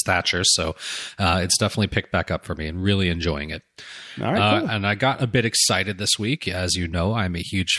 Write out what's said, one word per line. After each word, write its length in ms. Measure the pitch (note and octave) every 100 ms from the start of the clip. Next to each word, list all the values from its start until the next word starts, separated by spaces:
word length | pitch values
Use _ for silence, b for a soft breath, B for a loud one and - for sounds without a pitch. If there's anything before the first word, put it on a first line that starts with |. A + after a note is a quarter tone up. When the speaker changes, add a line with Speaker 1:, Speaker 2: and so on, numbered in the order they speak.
| -
Speaker 1:
Thatcher. 400 | F2+ - F2+ F#2+
So, 320 | - D#2+ - B B B B
uh, 240 | F#2 F#2
it's 140 | F#2 -
definitely 300 | G#2 - G2+
picked 260 | - -
back 180 | F2+ -
up 140 | D#2+ -
for 100 | D#2
me 140 | D#2
and 120 | E2+
really 280 | F#2+ G2 F#2
enjoying 400 | E2 E2+ D2 D2+
it. 120 | E2 - - B B B B
Speaker 2:
All 100 | A2
right, 100 | F3
Speaker 1:
Uh, 180 | G#2 G#2
Speaker 2:
cool. 80 | -
Speaker 1:
and 180 | A2 G2+
I 80 | G#2
got 260 | C3 -
a 60 | B2+
bit 160 | B2+
excited 540 | A2+ - - F#2+ F#2+ F#2+
this 200 | G2+ -
week. 300 | G#2 D3+ -
As 280 | F#2 F2+ F2+
you 120 | E2+
know, 260 | E2+ F2+
I'm 220 | A2+ F#2 E2+
a 40 |
huge 300 | - F#2+ F2+